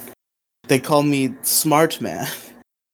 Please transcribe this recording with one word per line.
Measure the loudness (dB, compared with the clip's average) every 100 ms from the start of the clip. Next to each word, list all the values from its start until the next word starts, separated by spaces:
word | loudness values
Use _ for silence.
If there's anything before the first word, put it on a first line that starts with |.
| -20 -20 _ _ _ _ 0
They | 0
call | 2 2
me | 2 0 -2 -4
smart | -4 -2 2 2 2 -2
man. | -8 -8 -8 -10 -16 -20 _ _ _